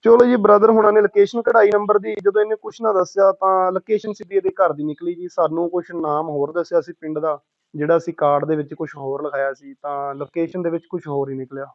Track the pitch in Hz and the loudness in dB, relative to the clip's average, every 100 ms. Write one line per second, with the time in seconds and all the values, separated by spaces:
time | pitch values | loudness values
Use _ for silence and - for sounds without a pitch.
0 | 226 233 247 247 202 208 226 220 214 214 | 6 6 6 4 6 6 6 4 4 4
1 | 202 202 202 233 226 233 208 208 202 208 | 2 4 2 2 2 4 4 2 0 -2
2 | 214 208 196 202 214 214 214 - 226 196 | -2 -2 0 0 -2 -4 -8 -6 -2 0
3 | 180 196 196 190 190 190 185 185 - 214 | -2 2 2 2 0 2 0 -2 -4 -4
4 | 208 202 185 196 190 185 180 147 151 147 | -4 -12 -4 -2 -2 0 0 0 -6 -6
5 | 170 175 180 - 160 160 170 175 170 170 | -8 -8 -8 -2 -2 0 -4 -4 -6 -8
6 | 156 147 160 147 143 170 165 170 156 160 | -4 -4 -4 -4 -4 -4 -2 -4 -4 -14
7 | 156 156 156 147 _ _ _ 151 151 170 | -10 -6 -4 -6 _ _ _ -8 0 0
8 | 165 160 147 143 147 156 143 156 156 147 | 0 -2 0 0 0 -4 -4 -10 -10 -10
9 | 135 139 147 135 139 131 139 135 147 143 | -8 -8 -6 -4 -4 -6 -18 -16 -10 -8
10 | 139 139 139 170 165 180 170 165 165 180 | -8 -10 -10 -6 -6 -4 -6 -6 _ -10
11 | 151 143 135 135 127 135 139 | -6 -6 -4 -8 -10 -12 -14